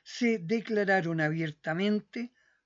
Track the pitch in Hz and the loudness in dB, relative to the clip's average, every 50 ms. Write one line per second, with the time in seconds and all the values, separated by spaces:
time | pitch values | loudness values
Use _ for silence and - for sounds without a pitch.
0 | _ - - - 240 233 226 208 170 160 220 233 - - 220 208 202 185 190 190 | _ -16 -4 0 2 2 2 0 0 -2 -2 -2 -2 0 0 0 2 4 4 2
1 | 170 170 165 160 156 151 160 165 160 156 151 - - 165 160 170 196 208 208 214 | 2 2 0 0 0 0 0 -2 -2 -4 -6 -8 -6 -4 -2 0 0 0 0 0
2 | - _ - 240 240 240 _ _ _ _ _ _ _ | -2 _ -10 -10 -10 -10 _ _ _ _ _ _ _